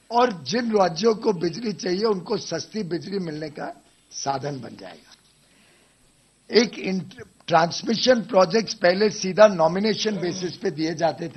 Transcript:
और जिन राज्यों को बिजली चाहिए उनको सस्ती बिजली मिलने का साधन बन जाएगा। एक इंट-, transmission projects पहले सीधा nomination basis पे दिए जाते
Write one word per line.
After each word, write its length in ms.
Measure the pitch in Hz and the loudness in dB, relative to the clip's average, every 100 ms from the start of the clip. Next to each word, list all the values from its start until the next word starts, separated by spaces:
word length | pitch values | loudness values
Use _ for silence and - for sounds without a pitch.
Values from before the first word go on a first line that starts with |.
| - | -2
और 320 | 233 254 175 | 2 2 0
जिन 340 | 127 226 240 208 | -4 -4 0 2
राज्यों 380 | 180 160 226 220 | 2 2 0 2
को 180 | 226 | 0
बिजली 400 | 180 175 156 233 | 0 -2 -4 -6
चाहिए 300 | 175 196 180 | -6 -4 -2
उनको 340 | 226 190 170 208 | 0 -2 -2 -6
सस्ती 460 | - 165 - 214 | -4 -8 -6 -8
बिजली 360 | 175 170 190 196 | -6 -6 -6 -6
मिलने 300 | 170 151 156 | -6 -8 -10
का 320 | - 175 349 _ _ _ | -10 -12 -12 _ _ _
साधन 480 | - 139 139 143 135 | -10 -6 -4 -6 -8
बन 180 | 117 104 | -12 -16
जाएगा। 380 | 95 87 _ - _ _ _ _ _ _ _ _ _ _ _ _ - 208 | -18 -20 _ -20 _ _ _ _ _ _ _ _ _ _ _ _ 2 2
एक 240 | 240 - | 2 -2
इंट-, 420 | - 190 - - - _ - | -6 -6 -6 -16 -20 _ 2
transmission 720 | 156 170 - - 226 247 247 | 4 4 -2 -4 -2 2 2
projects 520 | 175 190 180 214 202 | 4 4 4 2 -2
पहले 360 | - 175 190 214 | 0 2 4 2
सीधा 380 | - 185 180 214 | 0 -4 6 6
nomination 720 | 180 160 185 220 202 214 202 | 8 2 2 0 0 -2 -2
basis 400 | 175 - 180 - | -4 -4 -8 -6
पे 140 | 196 | -6
दिए 240 | 151 160 160 | -2 -4 0
जाते 340 | 165 147 165 | -2 -2 -8